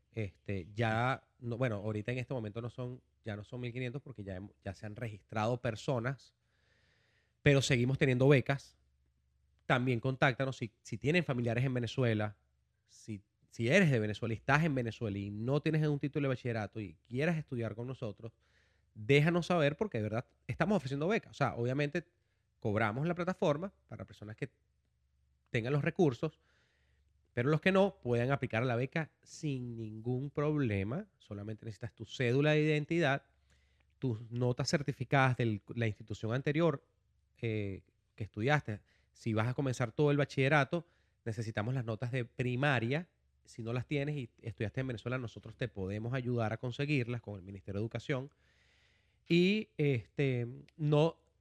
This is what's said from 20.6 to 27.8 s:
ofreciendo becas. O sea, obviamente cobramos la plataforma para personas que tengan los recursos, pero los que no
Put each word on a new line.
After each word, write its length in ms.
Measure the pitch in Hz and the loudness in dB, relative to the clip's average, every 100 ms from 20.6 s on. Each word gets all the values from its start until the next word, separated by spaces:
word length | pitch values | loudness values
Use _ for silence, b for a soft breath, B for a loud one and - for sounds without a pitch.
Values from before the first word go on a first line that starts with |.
| 165 208 | 2 2
ofreciendo 320 | 127 139 160 | 0 -2 0
becas. 220 | 220 - | 0 -2
O 40 | |
sea, 200 | - 135 | 0 0
obviamente 500 | 82 120 135 147 175 - _ _ _ _ _ | 2 0 0 0 -2 -8 _ _ _ _ _
cobramos 460 | 117 104 110 113 160 | 0 2 2 2 -2
la 80 | |
plataforma 580 | 170 170 185 185 143 196 - _ | -2 -4 0 0 0 -4 -12 _
para 160 | 113 | -14
personas 320 | 107 - 104 110 | -14 -14 -16 -10
que 140 | 117 _ _ _ _ _ _ _ _ _ _ | -10 _ _ _ _ _ _ _ _ _ _
tengan 220 | 123 113 | -4 0
los 100 | 147 | 0
recursos, 560 | 147 - 160 117 156 - _ _ _ _ _ _ _ _ _ | 2 4 4 4 -4 -6 _ _ _ _ _ _ _ _ _
pero 140 | - 123 | -2 2
los 120 | 156 | 2
que 100 | 185 | 4
no 260 | 190 | 6